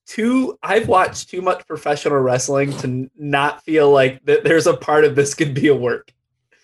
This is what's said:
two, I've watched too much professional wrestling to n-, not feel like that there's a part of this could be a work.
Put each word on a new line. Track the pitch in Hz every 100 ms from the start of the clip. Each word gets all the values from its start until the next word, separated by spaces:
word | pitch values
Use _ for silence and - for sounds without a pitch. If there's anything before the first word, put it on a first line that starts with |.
| -
two, | - 226 262 254 -
I've | 160 214 220
watched | 185 170 - -
too | 180
much | 185 175 -
professional | 156 151 147 151 139
wrestling | 127 127 135 139 143 135
to | 131
n-, | 127 131 -
not | 147 139 143 -
feel | - 156 143
like | 139 131 135 143
that | 151
there's | 147 160 151
a | 165
part | - 151
of | 147 131
this | 143
could | - 151
be | 135 151
a |
work. | 127 120 120 - _ _ _ _ _